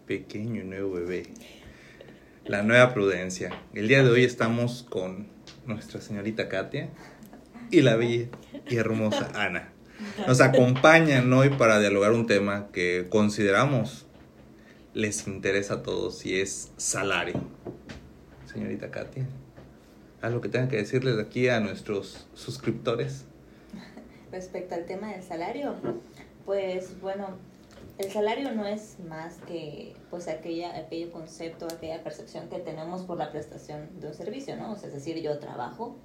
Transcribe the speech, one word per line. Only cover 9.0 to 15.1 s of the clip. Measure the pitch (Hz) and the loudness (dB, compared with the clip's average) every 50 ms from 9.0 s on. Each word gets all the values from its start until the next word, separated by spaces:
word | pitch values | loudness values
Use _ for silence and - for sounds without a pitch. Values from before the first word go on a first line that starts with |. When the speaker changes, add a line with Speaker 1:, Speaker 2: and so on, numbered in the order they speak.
| 110 107 107 113 - - | 2 0 0 0 -2 -4
Speaker 1:
Ana. | - 107 101 95 90 85 - - - - - - - - 208 - - - - | -2 -2 -2 -2 -2 -4 -8 -8 -20 -20 -20 -20 -14 -14 -12 -10 -8 -4 2
Nos | 131 127 135 | 4 6 8
acompañan | 139 131 135 131 127 123 131 - - 156 160 165 165 151 139 127 120 127 | 8 8 8 6 6 6 6 8 10 10 10 10 8 8 6 4 6 6
hoy | 127 131 135 143 | 6 8 6 6
para | 139 135 120 113 107 104 | 6 6 6 6 8 6
dialogar | 104 101 101 98 101 107 | 6 6 4 6 6 6
un | 117 117 113 | 6 4 4
tema | 117 104 98 101 101 101 101 101 - | 4 4 4 4 2 0 -2 -6 -6
que | - 98 90 87 90 90 90 90 | -2 0 0 2 0 0 -2 2
consideramos | - 107 104 101 101 - 104 98 98 104 127 147 147 120 - - - - - - - - - - - - - - - - - - - - - - | 4 4 4 4 2 2 4 4 6 6 6 4 4 2 0 -2 -6 -12 -20 -20 -20 -20 -20 -20 -20 -20 -20 -20 -20 -20 -20 -20 -20 -20 -20 -10
les | - 110 110 104 | -4 -2 -2 -2